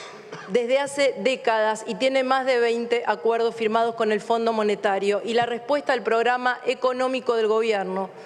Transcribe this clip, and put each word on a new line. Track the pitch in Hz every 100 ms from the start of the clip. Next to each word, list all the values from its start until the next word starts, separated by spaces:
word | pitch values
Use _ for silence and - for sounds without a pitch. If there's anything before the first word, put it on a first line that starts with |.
| - - - - -
desde | 220 233 269
hace | 277 285 269 202
décadas | 202 254 - 220 214 214 -
y | 185
tiene | 262 269
más | 254 262 262
de | 240
veinte | 233 233 233 233
acuerdos | - 214 226 226 233 226
firmados | 220 226 233 226
con | 220
el | 214
Fondo | 214 233 226
Monetario | 220 208 202 208 196 196 202
y | -
la | 233
respuesta | 233 233 233 285 -
al | 240
programa | 208 226 233 247 247 240
económico | - 247 254 254 254 262 -
del | 233 220
gobierno, | 220 226 202 185 190 190 -